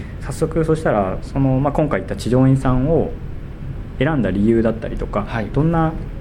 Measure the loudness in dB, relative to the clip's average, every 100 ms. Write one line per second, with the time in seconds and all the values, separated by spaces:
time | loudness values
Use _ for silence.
0 | -10 -10 -8 -4 -2 0 0 2 2 2
1 | 0 -2 -4 0 2 2 2 0 0 0
2 | -2 -6 2 4 6 4 4 2 4 2
3 | 0 -4 -8 -10 -10 -10 -10 -8 -10 -2
4 | 0 2 0 2 4 4 2 0 -4 -6
5 | -4 -4 -4 -4 -2 0 2 2 0 -2
6 | -8 -8